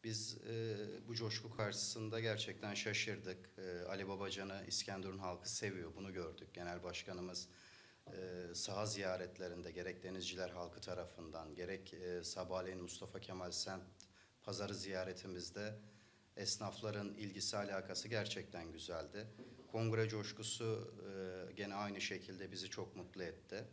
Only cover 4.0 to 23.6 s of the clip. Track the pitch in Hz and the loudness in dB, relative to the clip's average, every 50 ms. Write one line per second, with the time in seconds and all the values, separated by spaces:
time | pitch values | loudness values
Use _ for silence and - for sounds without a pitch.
4 | 98 95 98 95 98 95 92 101 98 98 98 98 92 - - - - - 98 95 | 2 0 2 2 2 0 0 0 0 -2 -2 -2 0 0 2 2 2 2 0 0
5 | 92 98 92 98 95 90 87 87 - - - - - 101 95 90 85 80 78 98 | 0 0 -2 0 0 0 0 0 0 -2 0 2 2 2 2 0 -4 -4 -4 -4
6 | 98 98 92 92 85 80 78 - 82 - - 87 87 87 87 90 90 90 87 - | -4 -2 0 0 0 -2 -2 -6 -12 -8 -6 -2 0 0 0 0 0 -2 -2 -2
7 | - - 92 90 90 90 90 90 - - - - - - - - - - - - | -2 -2 -2 -2 -2 0 -2 -2 -4 -4 -12 -18 -18 -18 -18 -18 -18 -20 -20 -18
8 | - - 95 92 92 92 90 90 90 85 87 - - - 98 98 107 110 107 101 | -12 -8 -6 -4 -2 -2 -2 -2 -2 -2 -2 -2 0 0 2 2 2 2 2 4
9 | 98 92 92 92 90 87 - - 92 90 85 87 90 87 80 90 87 92 87 - | 4 4 4 4 2 -2 -2 -2 -2 -2 -2 -2 -4 -4 -2 -2 -2 -2 -2 -2
10 | - 92 95 95 90 90 92 92 92 90 85 87 87 82 - - - 95 90 87 | -4 -4 -2 0 0 -2 0 0 0 0 0 -2 -4 -4 -4 -6 -2 -2 0 0
11 | 87 80 - - 85 80 78 82 80 78 73 87 90 87 95 95 - - - 82 | -2 -4 -6 -8 -8 -6 -6 -6 -6 -6 -4 -4 -2 -2 -2 -2 -4 -8 -8 -4
12 | 90 90 87 87 85 - - 95 92 87 92 92 90 92 95 92 90 87 - - | -2 0 0 0 0 0 0 0 0 2 2 2 2 2 -2 -2 -2 -4 -4 -4
13 | - - - 95 - - 95 92 92 90 87 - - 98 95 92 92 95 - - | -6 -6 -6 -6 -4 -4 -2 -2 -2 0 0 0 0 0 0 -4 -4 -8 -14 -18
14 | - - - - - - - - - - 98 98 104 98 101 92 90 98 95 92 | -18 -20 -20 -20 -20 -20 -20 -8 -4 -2 0 2 2 0 0 -2 0 2 2 2
15 | 92 92 90 - - 95 90 87 85 - - 101 104 107 110 - - - - - | 2 2 0 -4 -4 -4 -4 -2 -4 -2 -2 0 -2 -2 -2 -4 -10 -14 -18 -20
16 | - - - - - - - - 101 92 - - 107 98 92 - - 107 101 104 | -20 -20 -20 -20 -20 -12 -4 0 2 2 2 4 2 0 0 2 2 2 2 4
17 | 101 101 101 104 107 101 95 101 95 - - 104 101 101 98 95 95 - 92 - | 2 0 -2 -2 -2 -2 0 0 2 2 4 4 4 4 2 2 2 2 -2 0
18 | - 110 113 107 101 - - 98 87 - - 87 82 82 76 82 85 87 87 80 | 0 4 4 4 4 4 0 -2 -2 -4 -6 -6 -6 -4 -6 -6 -4 -2 0 -2
19 | 78 78 - 101 113 117 - - - - - - - - - 113 113 113 110 113 | -2 -2 -4 -6 -6 -6 -8 -12 -12 -12 -12 -14 -12 -2 2 4 6 6 8 6
20 | 113 107 107 107 104 - - - 117 113 - - 117 113 110 104 98 - - - | 6 6 4 2 0 0 -2 -2 0 0 2 4 4 4 4 2 0 -4 -8 -6
21 | 90 98 98 95 95 92 92 92 90 90 - 95 101 101 98 98 104 101 101 98 | -6 -4 -2 -2 -2 -2 -2 -2 -4 -4 -2 -2 0 0 2 2 2 2 2 2
22 | 90 - 101 87 - - 95 92 98 90 95 92 92 95 - - 92 87 - 95 | 2 2 0 0 -2 -4 -4 -4 -4 -4 -2 -4 -4 -2 -2 -2 -2 -2 -4 -8
23 | 87 - - 95 90 85 80 - - - 92 101 | -8 -6 -2 -2 -2 -2 -2 -4 -8 -4 -4 -4